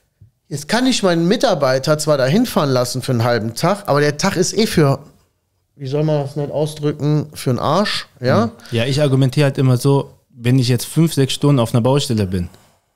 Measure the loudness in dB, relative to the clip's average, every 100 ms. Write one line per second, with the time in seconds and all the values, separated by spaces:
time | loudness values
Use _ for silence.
0 | _ _ -20 _ _ -10 -4 0 0 2
1 | 2 2 2 2 2 2 0 0 0 0
2 | 0 0 2 2 0 0 0 0 0 -4
3 | -2 0 2 0 -2 -2 -2 -2 0 0
4 | 0 0 -2 0 -2 0 0 2 2 0
5 | -6 _ _ _ _ _ _ _ -6 -2
6 | 0 -2 -4 -6 -6 -4 -6 -4 -6 -2
7 | 0 0 -2 -6 -4 -2 0 0 -2 -6
8 | -10 _ 0 2 0 -4 -6 -2 0 0
9 | 2 2 2 2 0 2 2 2 2 0
10 | -2 -12 _ -6 0 2 2 0 -2 0
11 | 0 2 -2 0 2 2 2 2 2 0
12 | 0 -2 0 -2 -6 -10 _ _ _